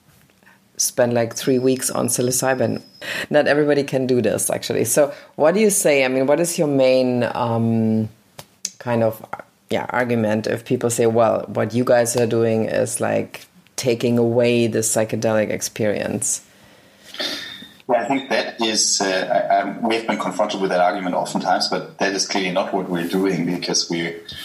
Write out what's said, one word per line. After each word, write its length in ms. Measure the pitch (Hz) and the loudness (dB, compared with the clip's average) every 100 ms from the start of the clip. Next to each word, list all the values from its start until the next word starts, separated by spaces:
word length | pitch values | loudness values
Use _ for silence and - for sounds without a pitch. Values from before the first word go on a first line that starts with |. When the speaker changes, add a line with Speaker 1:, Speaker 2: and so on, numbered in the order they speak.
| _ _ _ _ _ _ _ - | _ _ _ _ _ _ _ -6
Speaker 1:
spend, 380 | - - 120 | -2 0 2
like, 200 | 120 117 | 2 0
three 240 | - 139 127 | -2 0 2
weeks 320 | 131 131 - | 2 0 -2
on 180 | 123 120 | -2 -2
psilocybin. 760 | - 123 127 135 127 113 - - - - - - | 0 0 0 0 0 0 -2 -8 -16 -10 -8 0
Not 160 | 147 - | 2 4
everybody 380 | 143 147 143 | 2 2 2
can 220 | 139 135 127 | 0 0 2
do 140 | 123 | 2
this, 300 | 107 92 - | 2 0 -2
actually. 340 | - - 98 | -4 -2 -2
So 300 | 117 156 143 - - - | 0 2 0 -2 -10 0
what 180 | 151 | 2
do 60 | 196 | 4
you 100 | 214 | 2
say? 340 | 196 165 139 | 2 2 4
I 40 | 131 | 2
mean, 180 | 131 131 | 2 2
what 140 | 151 | 2
is 180 | 170 175 | 0 0
your 100 | 151 | 2
main, 540 | 135 131 131 127 123 117 | 4 4 4 2 2 0
um, 760 | - 117 117 113 113 110 110 110 - _ - - _ - - | -2 0 0 2 2 2 2 -2 -8 _ -20 -20 _ -12 -8
kind 240 | 123 117 | -2 0
of, 220 | 113 - - - - _ - | 0 -2 -10 -14 -14 _ -6
yeah, 160 | 104 - | -4 -2
argument 580 | 120 123 117 107 110 - | -2 0 0 2 0 -2
if 180 | 117 | -4
people 260 | - 127 120 | -2 -2 0
say, 160 | 120 117 | 2 2
"Well, 380 | 117 110 101 - | 4 4 2 -2
what 280 | 104 107 | -4 -2
you 100 | 120 | 0
guys 320 | 123 123 117 123 | 2 2 2 0
are 100 | 117 | 2
doing 400 | 117 113 110 107 | 2 2 2 0
is, 340 | 107 113 - | 0 -2 -2
like, 460 | 107 107 - - - _ _ - | -2 -2 -4 -10 -20 _ _ -6
taking 420 | 123 117 120 120 | -2 0 2 2
away 480 | 117 120 120 120 117 | 2 2 2 2 2
the 140 | 110 | 0
psychedelic 680 | 113 113 107 110 113 110 101 | 0 0 -2 0 0 2 0
experience"? 920 | - - - 107 98 98 104 - - - _ - - _ _ - - - - - - - - - | -2 -6 -2 -2 -2 -4 -4 -4 -6 -10 _ -20 -20 _ _ -18 -10 -10 -10 -14 -18 -20 -12 -2
Speaker 2:
Yeah, 120 | 117 | -2
I 20 | - | 0
think 220 | 131 - | -2 -2
that 320 | 113 117 - | -4 -4 -4
is, 400 | 113 104 - - | -2 0 0 0
uh, 60 | 98 | 0
I, 560 | 92 92 101 - 98 | -2 0 0 2 0
I, 160 | 98 - | 0 -2
we 160 | 117 | -2
have 120 | 113 110 | -2 -2
been 120 | 104 | -4
confronted 420 | 98 98 104 101 | -4 -2 -2 -2
with 80 | 95 | 0
that 120 | 90 | 2
argument 340 | 90 98 90 | 2 0 -4
oftentimes, 540 | 78 - 95 92 87 - | -4 -4 -2 0 0 0
but 280 | 180 - - | -4 -6 -4
that 160 | 95 | -2
is 140 | 98 - | -2 -4
clearly 240 | 101 92 | -4 -2
not 240 | 90 - | -2 -2
what 120 | 98 90 | -4 -4
we're 180 | 87 87 | -4 -2
doing, 380 | 95 98 85 87 | 0 0 0 -2
because 420 | 87 - - - | -4 -4 -4 -2
we, 260 | 85 82 - - - | -4 -6 -8 -14 -16